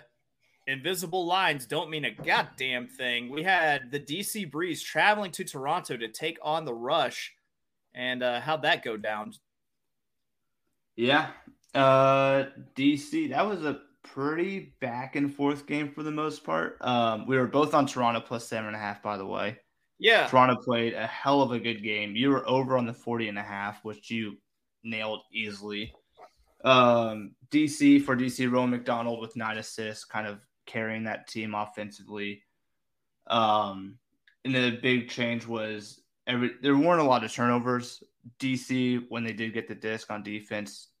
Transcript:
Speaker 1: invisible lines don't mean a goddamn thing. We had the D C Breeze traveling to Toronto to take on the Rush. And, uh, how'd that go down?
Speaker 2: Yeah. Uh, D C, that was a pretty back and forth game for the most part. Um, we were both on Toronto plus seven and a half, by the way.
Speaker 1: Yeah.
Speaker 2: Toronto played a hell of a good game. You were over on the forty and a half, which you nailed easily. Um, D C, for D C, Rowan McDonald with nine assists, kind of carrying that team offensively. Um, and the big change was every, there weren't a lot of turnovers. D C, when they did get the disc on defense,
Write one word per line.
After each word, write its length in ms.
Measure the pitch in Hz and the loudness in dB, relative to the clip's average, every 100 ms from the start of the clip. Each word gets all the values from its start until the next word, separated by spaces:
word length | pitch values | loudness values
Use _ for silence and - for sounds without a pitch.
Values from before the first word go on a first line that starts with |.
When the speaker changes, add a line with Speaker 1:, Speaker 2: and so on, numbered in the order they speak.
| - _ _ _ _ _ - | -10 _ _ _ _ _ -6
Speaker 1:
invisible 580 | 135 143 185 175 185 170 | -4 -4 -4 -4 -2 0
lines 400 | 185 185 147 - | 2 2 0 -2
don't 240 | 147 165 | -4 -4
mean 160 | 156 131 | -4 -4
a 60 | |
goddamn 760 | 107 156 220 160 - 131 123 123 | -4 0 0 0 -4 -4 -4 -6
thing. 420 | - 127 120 120 | -6 -2 -2 -4
We 140 | 143 | -4
had 480 | 180 180 160 143 123 | 0 2 2 0 -2
the 80 | 143 | -8
D 220 | 143 165 | -6 -8
C 220 | 196 220 175 | -6 -6 -6
Breeze 360 | 143 180 143 | -4 -4 -6
traveling 500 | - 156 190 214 190 | -4 4 4 4 0
to 120 | 151 | -8
Toronto 540 | 180 147 135 175 - 127 | -10 -6 -4 -4 -4 -8
to 100 | 113 | -8
take 300 | - 160 165 | -6 -6 -4
on 220 | 151 160 156 | -4 -2 -2
the 80 | |
Rush. 600 | 117 120 160 123 - - - _ _ _ _ _ | -6 0 0 0 -2 -12 -16 _ _ _ _ _
And, 280 | 135 127 127 | -10 -6 -2
uh, 160 | 123 120 | -2 -2
how'd 200 | 131 156 | -2 -2
that 220 | 147 165 | 0 0
go 120 | 123 110 | -2 -6
down? 380 | 107 107 107 - _ _ _ _ _ _ _ _ _ _ _ _ _ _ _ - | -4 -6 -8 -14 _ _ _ _ _ _ _ _ _ _ _ _ _ _ _ -2
Speaker 2:
Yeah. 360 | 120 147 151 - - _ _ | 2 4 2 -6 -20 _ _
Uh, 720 | 139 135 135 135 135 135 135 135 - - - | 4 6 8 8 6 4 2 0 -8 -12 0
D 220 | 139 143 | 2 2
C, 300 | - 160 151 | 0 -2 0
that 180 | 135 202 | 0 0
was 180 | 190 151 | 0 -4
a 160 | 135 - _ | -6 -10 _
pretty 680 | - - 143 160 190 196 147 - | -14 -4 -2 -2 -2 -4 -10 -8
back 340 | 127 120 135 147 | -8 -6 -6 -2
and 180 | 143 | -2
forth 320 | 143 143 143 - | 0 0 0 -4
game 240 | 147 147 | -4 -4
for 120 | 151 | -6
the 80 | 156 | -6
most 320 | 151 156 147 | -4 -4 -6
part. 340 | - 160 165 - | -4 -2 -2 -4
Um, 440 | - 123 113 110 113 | 0 2 2 0 0
we 100 | 131 | 2
were 100 | 120 | 2
both 260 | 139 147 | 4 4
on 120 | 156 139 | 4 2
Toronto 340 | 131 120 117 | 2 2 0
plus 280 | - 117 - | -2 -8 -6
seven 200 | 110 107 | -6 -6
and 80 | 107 | -6
a 40 | |
half, 220 | 104 104 | -8 -6
by 160 | 107 101 | -6 -6
the 80 | 95 | -6
way. 320 | 98 101 120 _ _ _ - | -4 -4 -6 _ _ _ 0
Speaker 1:
Yeah. 280 | 220 220 139 | 4 6 6
Speaker 2:
Toronto 280 | 127 127 120 | 6 6 4
played 360 | - 117 117 | 0 0 0
a 140 | 95 110 | -2 -6
hell 340 | - 139 143 | -2 2 4
of 100 | 123 | 4
a 80 | 120 | 0
good 240 | 110 110 | -4 -4
game. 320 | 107 107 104 104 | -4 -4 -4 0
You 160 | 135 | 2
were 160 | 135 127 | 2 2
over 300 | 131 127 131 | 0 2 0
on 80 | 117 | 0
the 80 | |
forty 360 | 117 - 117 110 | -6 -4 -4 -4
and 80 | 101 | -6
a 60 | |
half, 400 | 104 101 101 104 107 | -8 -8 -8 -8 -12
which 240 | 104 - | -14 -6
you 260 | 113 107 98 _ _ _ _ | -6 -6 -10 _ _ _ _
nailed 380 | 113 110 110 107 - | -10 -6 -6 -8 -8
easily. 640 | 110 107 101 104 104 113 - _ - - _ _ _ | -8 -8 -8 -8 -8 -8 -12 _ -20 -20 _ _ _
Um, 720 | 123 127 120 117 113 107 101 - - | 6 8 8 6 2 -4 -12 -18 -2
D 180 | 147 151 | 0 2
C, 320 | - 143 143 | 4 8 8
for 160 | 139 127 | 6 2
D 120 | 127 | 0
C, 180 | 123 127 | 0 0
Rowan 240 | 123 127 | 2 2
McDonald 480 | 120 123 120 117 117 | 0 0 -2 -2 -4
with 140 | 110 117 | -8 -6
nine 220 | 110 110 | -6 -6
assists, 460 | 107 - 110 107 | -8 -8 -8 -10
kind 240 | - 110 107 | -10 -8 -8
of 120 | 101 _ _ - | -10 _ _ -10
carrying 380 | 113 110 110 110 | -6 -4 -4 -6
that 220 | 107 - | -8 -10
team 280 | 113 110 104 | -10 -6 -6
offensively. 880 | 107 - 104 104 101 104 104 101 _ _ _ _ _ _ _ _ - | -6 -8 -12 -14 -14 -8 -8 -10 _ _ _ _ _ _ _ _ -2
Um, 680 | 117 110 107 101 98 95 117 _ _ _ _ | 2 4 4 2 -6 -12 -16 _ _ _ _
and 100 | 131 131 | -4 0
the 160 | 123 117 | 0 0
big 280 | 131 127 120 | 2 2 0
change 360 | - 120 117 113 | -4 -4 -4 -6
was 560 | 113 110 107 104 - _ _ - | -6 -6 -8 -14 -20 _ _ -4
every, 240 | 123 123 - | -2 -2 -2
there 160 | 139 139 | 2 4
weren't 240 | 160 175 | 6 6
a 40 | 143 | 6
lot 180 | 123 | 4
of 80 | 110 | 2
turnovers. 720 | - 120 123 120 123 120 - - _ 123 - | 0 2 2 2 -2 -4 -14 -20 _ -20 -6
D 160 | 131 123 | -4 -2
C, 400 | - 127 127 123 120 | -2 0 0 0 -4
when 140 | 117 | -6
they 100 | 113 | -6
did 200 | 107 113 | -4 -6
get 140 | 110 110 | -6 -8
the 80 | 104 | -8
disc 360 | 110 110 - | -6 -6 -8
on 100 | 107 | -10
defense, 640 | 104 107 104 107 104 - - _ | -8 -10 -8 -8 -8 -14 -20 _